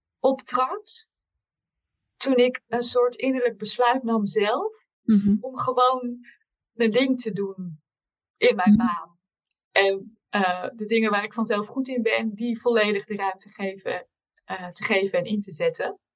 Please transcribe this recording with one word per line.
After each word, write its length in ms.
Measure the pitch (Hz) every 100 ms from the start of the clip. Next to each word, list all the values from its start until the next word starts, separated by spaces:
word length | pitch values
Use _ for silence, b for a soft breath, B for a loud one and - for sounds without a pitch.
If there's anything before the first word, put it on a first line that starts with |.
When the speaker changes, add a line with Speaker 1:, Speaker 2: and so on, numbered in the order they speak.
| _ _
Speaker 1:
optrad 880 | 269 262 - 247 262 415 - - - _ _ _ _ _ _ _ _ _ _ -
toen 200 | 269 254
ik 260 | 247 247 -
een 160 | 233
soort 320 | 240 247 247
innerlijk 440 | 247 262 262 240 -
besluit 440 | 208 - 240 262
nam 240 | 233 226 196
zelf 460 | 214 208 269 427 - _ _
Speaker 2:
Mhm. 340 | - 202 202 214
Speaker 1:
om 160 | 262 262
gewoon 600 | 254 247 254 254 247 247 b b _ _ _
mijn 180 | - 226
ding 300 | 226 262 247
te 120 | 220
doen 480 | 185 196 190 180 151 _ _ _ _ _ -
in 200 | 247 208
mijn 180 | 214
Speaker 2:
Mhm. 120 | 214 240
Speaker 1:
baan. 320 | 170 - _ _ _ _ _ _
En, 480 | 190 196 196 - _ _
eh, 400 | 208 185 180 180
de 100 | -
dingen 260 | 208 226 214
waar 140 | 202
ik 80 | 214
vanzelf 340 | 226 220 208 208
goed 220 | 269 262
in 140 | 247
ben, 320 | 220 226 226
die 260 | 208 240 226
volledig 440 | 247 226 208 202
de 100 | 202
ruimte 340 | 202 196 190 202
geven, 600 | - 196 196 - 180 - _ _ _
eh, 240 | - 190 180
te 160 | -
geven 340 | - 196 196 180
en 60 |
in 160 | 175 214
te 120 | 196
zetten. 460 | 156 170 - - - _